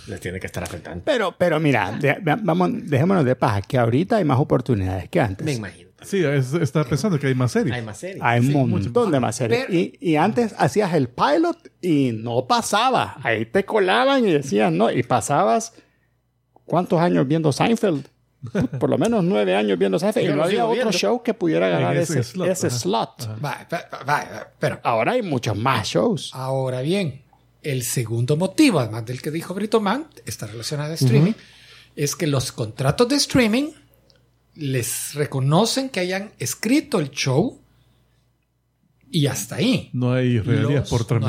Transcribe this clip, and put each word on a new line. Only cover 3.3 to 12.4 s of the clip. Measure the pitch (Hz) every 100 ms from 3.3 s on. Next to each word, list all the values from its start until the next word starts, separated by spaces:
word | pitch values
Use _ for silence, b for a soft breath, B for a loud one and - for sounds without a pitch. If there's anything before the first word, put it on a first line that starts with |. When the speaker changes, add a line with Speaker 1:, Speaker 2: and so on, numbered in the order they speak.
| 127
Speaker 2:
paja, | 143 101
que | 95 131
ahorita | 117 123 190 226
hay |
más | 160 127
oportunidades | 151 147 120 110 92 95 -
que | 175
antes. | 120 95
Speaker 1:
Me | 160
imagino. | 127 98 - - _
Speaker 3:
Sí, | - 196
es, | 151 143 127
estaba | 165 156 160 151
pensando | 151 214 156
que | 135
hay |
más | 127 123
series. | 226 185 120
Speaker 1:
Hay |
más | 110 101
series. | 175 190
Speaker 2:
Hay | 127 117
un | 127
Speaker 3:
Sí, |
Speaker 2:
montón | 143 123
Speaker 3:
mucho | 110 98 123
más. | 220
Speaker 2:
de | 143
más | 117 113
series. | 117 117 -
Speaker 4:
Pero | 170
Speaker 2:
Y, | 190 -
y | 180 151
antes | 180 247 226 -
hacías | 175 202 202
el | 170 127
pilot | - 233 294 339 330 - _
y | 180 147 131
no | 110 117 117